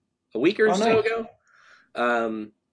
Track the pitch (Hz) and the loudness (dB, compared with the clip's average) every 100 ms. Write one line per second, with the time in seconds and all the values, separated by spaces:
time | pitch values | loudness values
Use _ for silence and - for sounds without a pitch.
0 | _ _ _ 110 160 214 220 196 226 220 | _ _ _ -2 0 2 2 2 2 2
1 | 214 226 226 - _ _ - - _ - | 0 -4 -8 -16 _ _ -20 -20 _ -4
2 | 120 117 113 110 107 _ _ | -2 0 -2 -6 -10 _ _